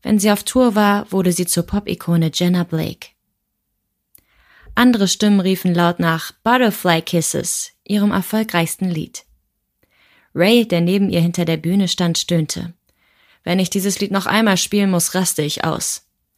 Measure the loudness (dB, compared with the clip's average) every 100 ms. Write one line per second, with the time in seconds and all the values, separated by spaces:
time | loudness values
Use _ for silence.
0 | 2 2 2 0 0 2 2 4 2 2
1 | 0 0 0 0 -2 -2 -2 -4 -4 -6
2 | 0 2 2 0 0 2 0 -4 -6 -10
3 | -18 _ _ _ _ _ _ _ _ _
4 | _ _ _ _ _ _ -8 2 4 4
5 | 0 2 2 2 2 0 0 2 2 2
6 | -2 -2 -6 -6 0 2 2 0 0 0
7 | 0 -2 0 -4 -4 -6 -8 _ _ 0
8 | 0 0 -2 -4 -2 -2 -2 -4 -4 -4
9 | -8 -14 _ _ _ _ _ _ _ _
10 | _ _ _ 0 4 4 4 0 2 2
11 | 2 2 0 0 -2 -2 0 0 0 0
12 | -2 -2 -2 -2 -2 -6 -10 -14 _ _
13 | _ _ _ _ -4 -2 0 -2 -2 -4
14 | -2 -2 0 2 2 2 0 0 2 0
15 | 0 -2 -2 -2 -4 -4 -4 -4 -6 -10
16 | _ _ _